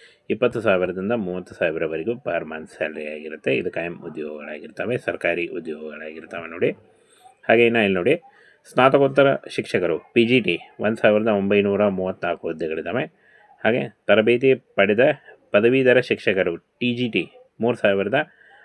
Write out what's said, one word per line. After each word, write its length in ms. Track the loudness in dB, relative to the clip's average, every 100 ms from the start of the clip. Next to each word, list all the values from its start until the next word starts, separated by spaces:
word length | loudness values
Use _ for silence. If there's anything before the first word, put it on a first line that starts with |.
| -20 _ -8
ಇಪ್ಪತ್ತು 300 | -2 -2 -2
ಸಾವಿರದಿಂದ 520 | 0 0 0 -4 -4
ಮೂವತ್ತು 420 | -4 -4 -8 -10
ಸಾವಿರವರೆಗೂ 580 | -4 -4 -2 -4 -4 -6
per 300 | -6 -4 -6
month 240 | -6 -12 -12
ಸ್ಯಾಲರಿ 400 | -8 -8 -8 -12
ಆಗಿರುತ್ತೆ. 500 | -12 -14 -8 -4 -4
ಇದು 140 | -4
ಕಾಯಂ 300 | -6 -10 -10
ಉದ್ಯೋಗಗಳಾಗಿರ್ತವೆ, 960 | -14 -12 -12 -12 -14 -16 -14 -10 -6 -6
ಸರ್ಕಾರಿ 480 | -6 -4 -2 -2 -4
ಉದ್ಯೋಗಗಳಾಗಿರ್ತವೆ 1040 | -8 -10 -10 -12 -14 -16 -16 -14 -14 -12
ನೋಡಿ. 200 | -4 -4 -4 _ _ _ _ -20 _ -2
ಹಾಗೆ 180 | 2 2
ಇನ್ನು 160 | 2
ಇಲ್ಲಿ 120 | 0
ನೋಡಿ, 260 | 0 0 -2 -6 _ _ _ _
ಸ್ನಾತಕೋತ್ತರ 640 | 2 4 4 2 4 2 2 -6
ಶಿಕ್ಷಕರು 500 | -10 -4 -2 -2 -4
ಪಿ 260 | -2 2
ಜಿ 160 | 4 4
ಟಿ 180 | 2 -4 -6 -6
ಒಂದು 160 | -4 2
ಸಾವಿರದ 300 | 4 4 4
ಒಂಬೈನೂರ 640 | 2 4 4 4 2 2
ಮೂವತ್ತ್ನಾಲ್ಕು 600 | 0 -4 -4 -4 -4 -6
ಹುದ್ದೆಗಳಿದ್ದಾವೆ. 560 | -6 -6 -6 -6 -6 -6 _ _ _ _ _
ಹಾಗೆ 240 | 0 0 -2 -6 2
ತರಬೇತಿ 480 | 4 4 4 4
ಪಡೆದ 460 | 2 _ 0 2 4 2 0 -8 -20 _
ಪದವೀಧರ 500 | 2 4 4 6 4
ಶಿಕ್ಷಕರು 560 | 4 -2 0 0 0 -4
ಟಿ 380 | _ -6 -4
ಜಿ 140 | -2 -2
ಟಿ 220 | -2 -6 -10 _ -4
ಮೂರು 160 | -2 0
ಸಾವಿರದ 500 | 0 2 0 -2 -2 _ _ _